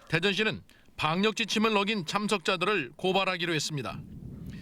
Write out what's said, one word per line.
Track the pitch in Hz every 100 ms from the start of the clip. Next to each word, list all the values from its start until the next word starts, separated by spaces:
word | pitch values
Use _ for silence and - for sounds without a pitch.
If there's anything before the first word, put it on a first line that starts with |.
| -
대전시는 | 160 196 190 220 107 - - - -
방역 | 151 170 214 214
지침을 | 214 220 220
어긴 | 208 202 220
참석자들을 | 156 202 208 208 - 185 180 208 127 -
고발하기로 | 185 190 190 180 170
했습니다. | 160 - 151 107 69 - - - - - -